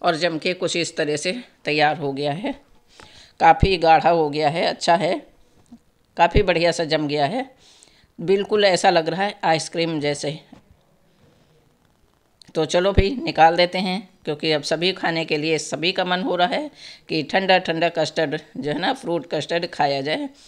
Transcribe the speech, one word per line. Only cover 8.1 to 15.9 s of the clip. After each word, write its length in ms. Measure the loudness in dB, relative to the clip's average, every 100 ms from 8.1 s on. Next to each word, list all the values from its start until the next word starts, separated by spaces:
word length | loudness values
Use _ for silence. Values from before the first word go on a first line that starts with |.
| -12
बिल्कुल 440 | 0 0 2 2 4
ऐसा 240 | 4 4
लग 200 | 4 2
रहा 140 | -2
है 160 | -4 -2
आइसक्रीम 560 | 0 0 0 -4 -2 -2
जैसे। 400 | -2 -4 -6 -8 -14 -20 _ _ _ _ _ _ _ _ _ _ _ _ _ _ _ _ _ _ _ -4
तो 100 | -2
चलो 260 | 0 2
भाई 240 | 2 2 0
निकाल 400 | -6 4 4 6
देते 220 | 2 0
हैं, 320 | -4 -4 -8 _ -8
क्योंकि 260 | -6 -2
अब 100 | -2
सभी 300 | 0 -2 0
खाने 340 | -2 -4 -4 -2
के 120 | -2
लिए 200 | 0 -2
सभी 340 | -2 -4 -4